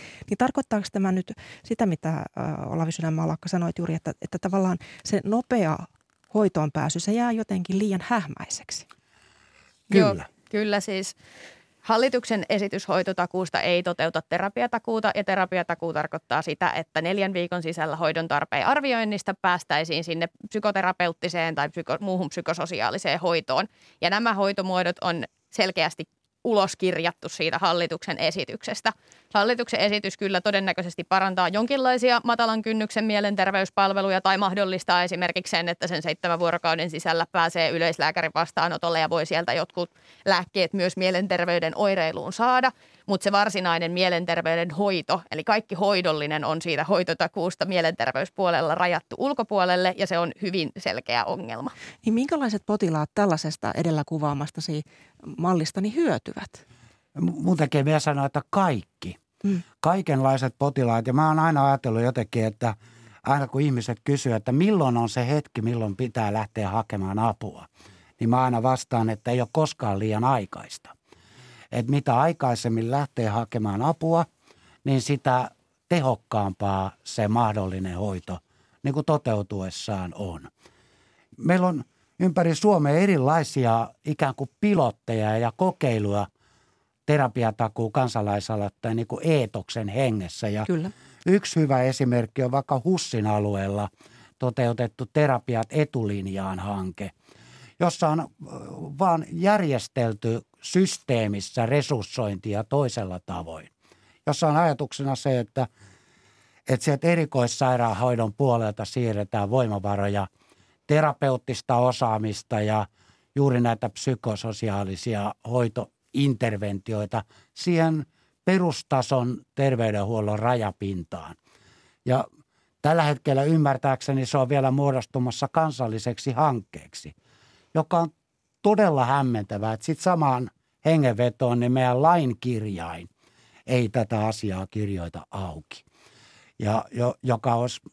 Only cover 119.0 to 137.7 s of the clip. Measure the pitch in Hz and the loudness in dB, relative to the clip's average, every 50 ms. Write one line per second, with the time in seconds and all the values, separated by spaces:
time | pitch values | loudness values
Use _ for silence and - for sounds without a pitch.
119 | 123 - 139 127 120 123 123 - - _ _ - 139 139 131 113 117 110 104 104 | 0 0 0 0 0 -2 -4 -6 -10 _ _ 0 2 2 2 2 0 0 0 0
120 | 101 101 117 110 107 104 107 101 110 120 127 120 107 104 92 - 101 98 98 90 | -2 -2 -2 -2 -2 -2 -2 0 0 0 0 0 0 -4 -4 -6 -6 -6 -6 -6
121 | 85 - - 85 78 76 85 - _ _ _ _ _ _ _ _ _ _ _ _ | -8 -10 -12 -14 -14 -16 -18 -20 _ _ _ _ _ _ _ _ _ _ _ _
122 | _ 123 123 135 - - _ _ _ _ _ _ _ _ _ _ - 147 165 170 | _ 0 0 0 0 -4 _ _ _ _ _ _ _ _ _ _ 0 2 4 4
123 | 156 147 147 123 - 151 135 135 139 151 165 160 151 143 135 123 - 139 131 - | 4 2 2 0 0 2 2 2 4 4 4 6 6 4 2 2 2 0 0 0
124 | - - 139 135 131 - - 143 131 120 143 139 135 135 131 139 143 143 131 131 | -2 -2 -2 0 0 0 2 2 2 4 2 2 4 4 2 2 2 2 0 0
125 | 117 - - 135 123 127 113 - 143 135 - 165 160 156 131 117 127 110 110 110 | -4 -4 -2 -2 -2 -2 -2 -4 -6 0 2 0 0 0 0 -4 -4 -4 -4 -4
126 | 107 123 117 - - 139 120 120 156 151 127 117 95 - - 82 - - - - | -4 -6 -6 -4 -6 -4 0 2 2 2 2 0 -4 -8 -16 -18 -18 -16 -18 -18
127 | - 78 - _ _ _ _ _ _ _ _ _ _ _ _ 160 156 - - 170 | -18 -18 -20 _ _ _ _ _ _ _ _ _ _ _ _ -2 0 2 2 2
128 | 170 156 - _ _ _ _ _ _ _ _ _ - 202 214 208 214 180 151 135 | 2 0 -4 _ _ _ _ _ _ _ _ _ 2 4 4 6 6 4 4 4
129 | 123 120 135 143 135 127 117 110 104 - 107 101 104 110 110 110 - - 156 - | 4 4 4 2 2 2 0 0 -2 -4 -4 -4 -2 -2 -4 -4 -2 -4 -4 0
130 | - 185 180 165 156 139 127 123 127 107 - _ _ _ _ _ _ 151 165 156 | 2 2 2 4 4 2 2 2 -2 -6 -10 _ _ _ _ _ _ 2 4 6
131 | 143 127 113 104 123 123 - - 131 120 123 120 120 123 127 131 127 127 123 127 | 4 4 4 2 0 0 0 0 0 0 2 2 2 2 2 4 2 2 2 4
132 | 143 165 175 175 147 127 110 104 - 127 120 110 110 107 98 87 87 85 85 85 | 4 6 6 4 2 0 -2 -4 -4 -4 -4 -2 -4 -6 -6 -6 -8 -10 -10 -12
133 | 87 - _ _ _ _ _ _ _ _ _ _ _ - 127 127 120 107 - 127 | -14 -18 _ _ _ _ _ _ _ _ _ _ _ 0 0 2 2 2 0 -2
134 | 110 - 117 110 107 110 107 - - 104 92 92 95 - - 107 107 101 98 90 | 0 0 0 0 0 0 -2 -2 -4 -4 -4 -4 -6 -6 -6 -6 -4 -4 -4 -6
135 | 85 85 - 85 - - - 101 95 87 76 78 - _ - - _ _ _ _ | -6 -8 -10 -14 -16 -12 -10 -10 -8 -8 -10 -12 -16 _ -20 -20 _ _ _ _
136 | _ - _ _ - - - - _ _ _ _ 110 104 107 113 - - - 120 | _ -20 _ _ -20 -20 -20 -20 _ _ _ _ -2 0 0 0 -2 -4 -2 0
137 | 120 123 - - - 127 120 113 - 131 117 117 123 123 | 0 0 -2 -2 0 0 0 0 2 0 2 2 0 -2